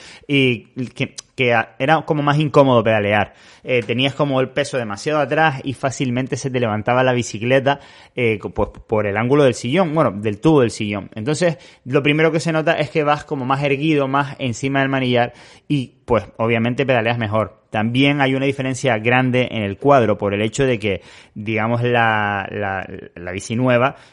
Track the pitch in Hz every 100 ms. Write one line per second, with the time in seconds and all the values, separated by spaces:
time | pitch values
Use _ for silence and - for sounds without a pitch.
0 | - - - 139 127 113 - 131 120 -
1 | 131 - - - 123 117 - - 135 160
2 | - 151 143 143 151 151 135 120 110 107
3 | 101 104 95 - - - 143 123 117 120
4 | 135 - 143 131 131 151 139 135 110 101
5 | 151 151 127 151 160 139 139 127 135 -
6 | 131 123 131 127 135 127 117 107 113 123
7 | 127 123 117 104 117 135 127 139 - -
8 | - - 117 104 101 107 101 - - 107
9 | 104 101 120 147 135 113 123 170 170 160
10 | 127 98 110 101 160 151 113 - 107 101
11 | 92 110 117 151 175 - - _ 123 143
12 | 143 151 160 156 165 160 160 160 151 160
13 | 147 147 - 143 127 135 143 139 156 147
14 | 135 139 139 - 127 110 135 139 135 135
15 | 127 120 120 - - - - 147 120 _
16 | - 110 - - 113 113 120 123 135 123
17 | 110 120 107 110 101 - _ 110 110 127
18 | 143 143 135 131 139 139 131 123 135 110
19 | 117 127 127 123 120 113 101 98 139 139
20 | 107 101 101 101 110 - 135 113 104 90
21 | - - - 110 107 107 110 120 123 120
22 | 113 107 104 101 95 104 101 95 - 90
23 | - - 90 95 - 117 127 120 135 -
24 | -